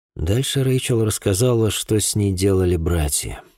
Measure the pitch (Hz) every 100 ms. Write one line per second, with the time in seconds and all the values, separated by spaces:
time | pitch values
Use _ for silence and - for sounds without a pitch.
0 | _ - 82 110 139 139 131 131 - 117
1 | 110 - - 92 127 117 110 - - 107
2 | - 110 101 92 98 95 90 87 82 85
3 | 76 - 52 50 -